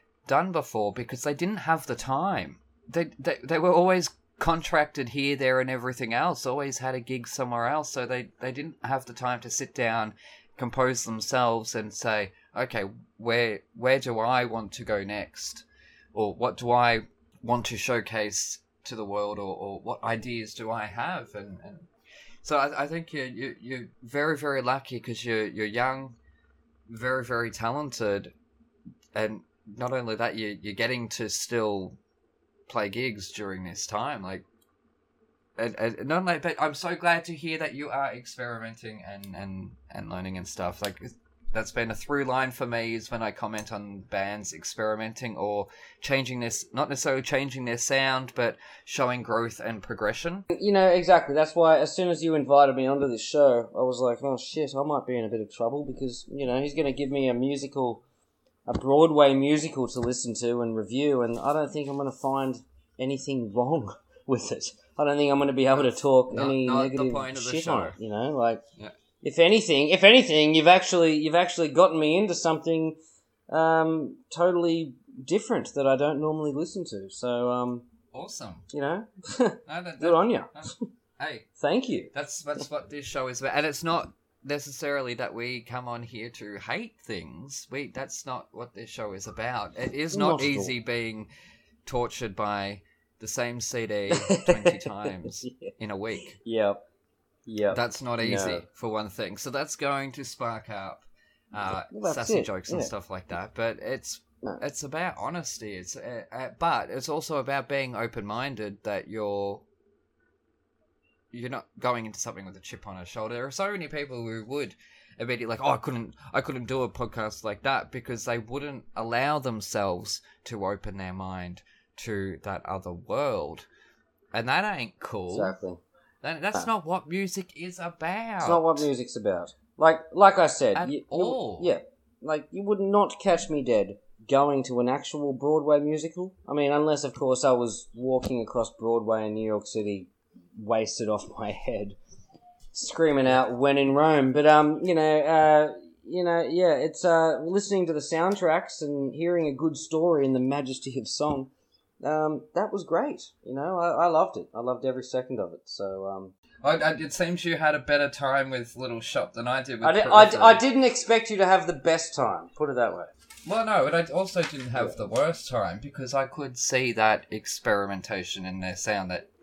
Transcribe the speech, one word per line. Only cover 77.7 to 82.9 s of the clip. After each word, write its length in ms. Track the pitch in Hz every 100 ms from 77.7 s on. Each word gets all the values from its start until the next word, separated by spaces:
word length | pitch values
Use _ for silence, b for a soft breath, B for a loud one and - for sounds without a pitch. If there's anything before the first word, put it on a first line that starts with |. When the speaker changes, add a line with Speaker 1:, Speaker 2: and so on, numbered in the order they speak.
| 120 - _ _
Speaker 1:
Awesome. 400 | 135 165 - 110 85 -
Speaker 2:
you 80 | 147
know, 240 | 139 185 226 -
<laughs> 160 | - -
Speaker 1:
No, 120 | 240 - -
that, 180 | 165
Speaker 2:
good 160 | 180 -
Speaker 1:
that, 140 | 165
Speaker 2:
on 160 | 165 220
ya. 140 | 151 -
Speaker 1:
no. 340 | 151 160 - 220 - _ -
Hey. 240 | 151 120 - -
Speaker 2:
Thank 340 | 147 226 262
you. 180 | 117 -
Speaker 1:
That's, 280 | 139 147 -
that's 280 | 147 147 139
what 180 | 147
this 160 | -